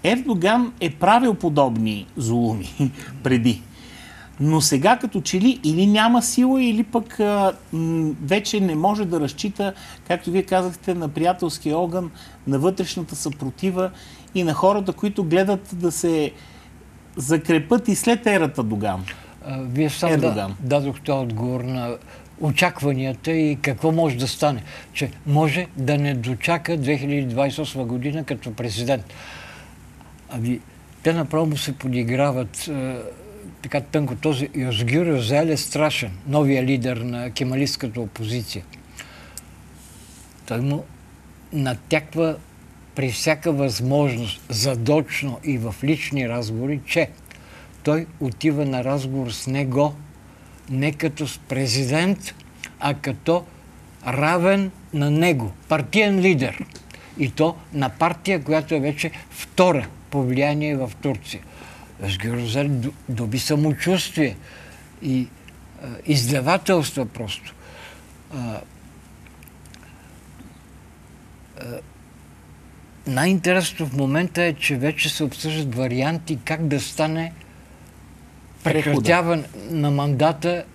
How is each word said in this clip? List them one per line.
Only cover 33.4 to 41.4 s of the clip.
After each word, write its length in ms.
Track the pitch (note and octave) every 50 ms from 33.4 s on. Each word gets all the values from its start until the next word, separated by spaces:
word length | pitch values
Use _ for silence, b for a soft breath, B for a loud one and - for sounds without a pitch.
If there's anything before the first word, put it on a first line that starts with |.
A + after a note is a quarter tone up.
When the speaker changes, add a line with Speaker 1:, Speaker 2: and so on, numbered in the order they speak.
| - F#3 - -
Speaker 2:
така 200 | - C#3 - C#3+
тънко. 340 | B2 - - D#3 D3 C#3 A#2+
Този 340 | - - D#3 D3 B2+ C#3+ C#3+ -
Йозгюр 500 | D3 B2+ B2+ A#2 G2+ A#2+ A2+ B2+ D#3+ F3
Йозел 400 | E3+ D3+ C3 A#2 G#2+ C#3 D3 D#3+
е 100 | E3 D#3
страшен, 540 | C#3 - - - D3 D3+ D3+ C#3+ - - G2+ F#2 F#2 -
новия 360 | C#3+ C3+ D3+ D3+ C#3 C#3 C3 B2+
лидер 340 | B2+ C3+ C3 A#2 B2+ B2+
на 320 | A2+ A2+ B2 A#2+ A#2+ B2 B2+
кемалистката 720 | A#2 - C#3 B2+ C3 C3+ C#3+ C3 - - - A#2+ A2 A#2+
опозиция. 600 | A#2 G2+ - - A2+ G#2+ A#2+ B2 A2 - - G2+ D#2+ - - - - B B B B B B B B B B B B B B - - - - - - - - - - - - - - - - - -
Той 160 | - A2+ A#2+
му 220 | B2+ C#3 C#3+ E3 - - - - - - - - - - - -